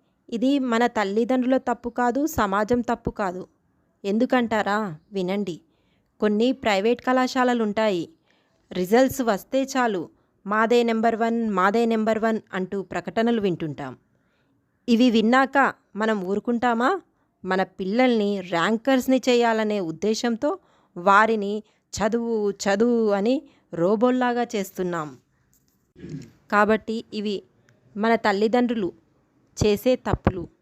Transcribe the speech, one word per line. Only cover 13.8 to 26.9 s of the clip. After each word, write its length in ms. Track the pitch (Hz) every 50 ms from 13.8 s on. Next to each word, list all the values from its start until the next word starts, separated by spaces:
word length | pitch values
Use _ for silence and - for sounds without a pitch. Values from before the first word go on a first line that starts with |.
| 147 131 123 - _ _ _ _ _ _ _ _ _ _ _ _ _ _ _ _ _ -
ఇవి 200 | 240 220 254 254
విన్నాక 480 | 214 226 214 220 247 262 269 254 - 285 262 208 - _ _ _ _
మనం 200 | 196 214 220 220 208 180
ఊరుకుంటామా? 680 | 180 202 208 208 - 240 233 233 247 233 226 240 269 392 359 - _ _ _ _ _ _ _ -
మన 180 | 185 185 190 190 185
పిల్లల్ని 580 | _ - 190 185 202 240 254 254 240 226 202 202 202 196 180 175
ర్యాంకర్స్‌ని 720 | 180 165 165 190 220 220 - 277 269 254 247 - 262 262
చేయాలనే 600 | - 269 247 240 233 233 226 220 220 214 214 208
ఉద్దేశంతో 680 | 185 160 160 156 - 208 220 - - 240 233 214 - 294 392 370 _ _ _ _ _ _ _
వారిని 560 | 180 175 196 196 202 220 226 226 220 196 202 208 214 - _ _ _ _ _
"చదువు, 440 | - - 196 220 208 240 233 233 233 214 208 202
చదువు" 500 | 196 - - 202 196 208 226 240 240 233 226 208
అని 220 | 202 196 196 226 262 302 - - _ _ _ _
రోబోల్లాగా 720 | - 165 165 185 214 214 240 247 247 254 254 247 240 240 240
చేస్తున్నాం. 640 | 226 - 208 190 - _ - 185 180 175 170 156 151 127 - _ _ _ _ _ _ _ _ _ _ _ _ _ _ _ - - - - - - - _ _ _ _
కాబట్టి 460 | - 208 208 202 220 214 - -